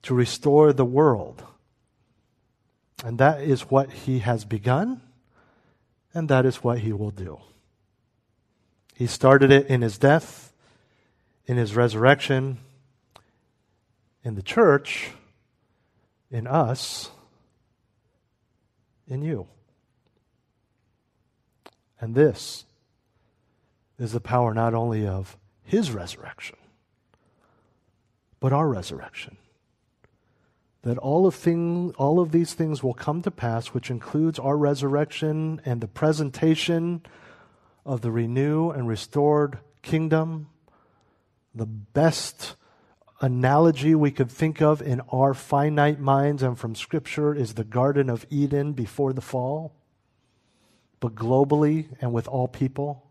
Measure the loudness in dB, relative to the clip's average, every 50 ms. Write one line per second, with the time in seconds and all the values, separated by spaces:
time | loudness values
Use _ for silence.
0 | -4 -2 0 0 0 0 -2 -2 0 4 6 8 8 8 6 4 0 2 4 4
1 | 4 4 4 2 -4 -10 -14 -20 -20 -20 _ _ _ _ _ _ _ _ _ _
2 | _ _ _ _ _ _ _ _ _ _ _ _ _ _ _ _ _ _ _ -12
3 | -10 -8 0 4 4 4 4 2 0 0 0 0 0 2 2 2 2 0 -8 -10
4 | -6 -4 -2 -2 0 -2 -2 -2 -4 -6 -8 -4 0 0 0 0 0 -4 -6 -10
5 | -14 _ _ _ _ _ _ _ _ _ _ _ _ _ _ _ _ _ _ _
6 | _ _ _ -6 0 2 4 4 4 2 0 0 -2 -2 -2 -2 -2 -4 -4 -4
7 | -6 -8 -8 -10 -14 -14 -14 -16 -20 _ _ _ _ _ _ _ _ _ _ _
8 | _ _ _ _ _ _ _ _ _ _ _ _ _ _ _ _ _ _ _ _
9 | -6 -6 -4 4 8 8 10 10 10 8 8 8 6 4 0 0 0 -2 0 2
10 | 4 4 4 4 2 -4 -20 -20 -20 -20 _ _ _ _ _ _ _ _ _ _
11 | _ _ _ _ _ _ _ _ _ -4 -2 -2 -2 0 2 2 2 2 2 4
12 | 6 6 6 4 2 -2 -2 -2 -2 -4 -8 -10 -14 _ _ _ _ _ _ _
13 | _ _ _ -20 _ _ _ _ _ _ _ _ _ _ _ _ _ _ _ _
14 | _ _ _ _ _ -10 -8 -8 -10 -4 2 4 6 6 6 4 2 -4 -10 -10
15 | -10 -12 -16 -20 _ _ _ _ _ _ _ _ _ _ _ _ _ _ _ _
16 | _ _ _ _ _ _ -10 -8 -6 0 0 0 2 0 -2 -6 -6 -10 -10 -12
17 | -14 -16 -20 _ _ _ _ _ _ _ _ _ _ _ _ _ _ _ _ _
18 | _ _ _ _ _ _ _ _ _ _ _ _ _ _ _ _ _ _ _ _
19 | _ _ -10 -8 -6 -6 -8 -8 -10 -14 _ _ _ _ _ _ _ _ _ _
20 | _ _ _ _ _ _ _ _ _ _ _ _ _ _ _ _ _ _ _ _
21 | _ _ _ _ _ _ _ _ _ _ _ _ _ -20 _ _ _ _ _ _
22 | -12 -4 2 4 4 4 2 -4 -12 -16 -16 -18 -20 _ _ _ _ _ _ _
23 | _ _ _ _ _ _ _ _ _ _ _ _ _ _ _ _ _ _ _ -10
24 | -10 -6 -6 -8 -6 -2 0 0 0 0 0 0 0 0 0 -2 -2 -2 -2 -2
25 | -4 -4 -4 -6 -8 -10 -16 _ _ _ _ _ _ -2 -2 -2 -2 -2 -6 -8
26 | -10 -14 -16 -16 -18 -20 -18 -18 -20 -20 -20 _ _ _ _ _ _ _ _ _
27 | _ _ _ _ _ _ _ _ _ _ _ _ _ _ _ _ _ _ _ _
28 | _ _ _ _ _ _ _ _ -2 0 2 2 0 0 -2 -4 -8 -10 -14 -14
29 | -16 -16 _ -18 -18 -18 -20 _ _ _ _ _ _ _ _ _ _ _ _ _
30 | _ _ _ _ _ _ _ _ _ _ _ _ _ _ _ _ -6 -6 -4 -4
31 | -2 0 2 4 4 2 2 0 -2 0 0 0 -2 -2 -2 -4 -4 -6 -4 -2
32 | 0 2 2 2 2 2 2 0 0 0 -2 -4 -4 -4 -4 -4 -4 -4 -6 -4
33 | -6 -6 -4 -4 -6 -8 -8 -4 -4 -4 -4 -4 -6 -6 -8 -8 -6 -6 -10 -10
34 | -10 -4 -2 0 0 0 -2 -4 -4 -2 0 2 2 0 0 0 -2 -2 0 0
35 | -2 -4 -4 -6 -4 -4 -4 -4 -4 -6 -6 -8 -6 -6 -6 -6 -6 -10 _ 0
36 | 0 0 2 0 -4 -6 -4 0 2 2 2 2 0 -2 -2 -2 -2 -4 -6 -8
37 | _ -18 -20 -20 -20 -20 -20 _ -20 _ _ _ _ _ _ _ _ -8 -6 -4
38 | -4 -4 -2 -2 -2 -2 -2 -2 -2 0 0 0 -2 -2 -4 -4 -4 -4 -6 -6
39 | -8 -4 -2 2 2 4 4 2 2 0 -4 -12 -18 _ _ _ -8 -4 -2 -2
40 | 0 0 0 0 0 -2 -6 -10 -12 -14 _ _ _ _ _ _ _ _ _ _
41 | _ _ _ _ _ _ _ _ _ _ _ -10 -8 -8 -8 -14 -16 _ _ 2
42 | 4 4 2 0 -8 -10 -12 -14 -16 -16 -16 _ _ _ _ _ _ _ _ _
43 | _ _ _ _ -2 -2 0 2 2 4 4 6 6 4 4 2 2 2 4 4
44 | 2 0 2 0 -4 -4 -2 -4 -2 -2 0 2 2 2 2 2 -2 -4 -4 -4
45 | -4 -4 0 2 2 2 2 -2 -4 -2 0 0 0 0 2 2 2 2 0 -2
46 | 0 2 2 2 2 0 0 0 -2 -4 -4 -4 -8 -10 -10 -10 -10 -6 -6 -6
47 | -6 -6 -6 -2 -2 -2 0 -2 -4 -6 -4 -8 -10 -4 -2 0 0 2 2 0
48 | 0 0 -2 -6 -6 -6 -2 -2 -2 0 0 -2 -2 -4 -6 -8 -8 -8 -4 -4
49 | -4 -2 -4 -6 -10 -8 -8 -6 -6 -6 -6 -8 -10 -14 _ _ _ _ _ _
50 | _ _ _ _ _ _ _ _ _ _ _ _ _ _ _ _ _ _ _ _
51 | -8 -8 -8 -6 -2 2 4 4 4 4 2 2 2 0 0 -2 -4 -8 -12 _
52 | -6 -4 -4 -4 -6 -4 -6 -6 -6 -6 -4 -6 -6 -6 -4 -6 -8 -8 -10 -12
53 | _ _